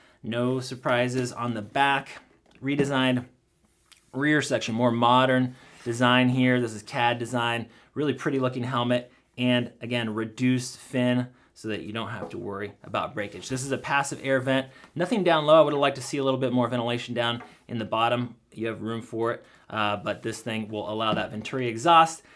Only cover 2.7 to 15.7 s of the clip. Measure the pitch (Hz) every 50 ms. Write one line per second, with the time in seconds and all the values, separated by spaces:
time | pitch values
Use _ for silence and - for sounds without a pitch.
2.7 | 143 143 139 139 139 131 131 131 127 123 123 - _ _ _ _ _ _ _ _
3.7 | _ _ _ _ - - _ _ - 131 143 151 151 147 127 - 135 110 - -
4.7 | 110 113 123 123 117 117 120 120 123 127 131 135 131 127 127 127 127 - - -
5.7 | - - - 120 117 117 127 123 123 127 127 123 127 127 127 127 127 123 120 110
6.7 | 107 104 104 - - 127 120 120 120 120 120 113 127 120 117 117 117 117 113 -
7.7 | - - - _ _ 131 151 143 127 - - 151 139 135 127 123 127 131 120 123
8.7 | 131 120 120 123 123 120 123 - _ _ _ _ _ - 123 123 123 123 120 120
9.7 | - - - 117 123 120 120 110 107 110 110 107 107 - 127 127 127 127 127 -
10.7 | - - - - - 127 123 123 123 127 123 127 - _ _ _ _ - - 110
11.7 | 104 92 - 98 104 113 113 - 113 101 - - - 98 101 101 98 98 104 98
12.7 | - _ - - 101 101 85 95 - 107 101 101 - 92 90 - 131 127 131 139
13.7 | 135 120 - 151 147 139 135 - 147 - - 135 135 131 123 135 131 135 127 -
14.7 | - - - - _ 151 175 - 247 214 175 170 165 156 151 151 156 160 151 147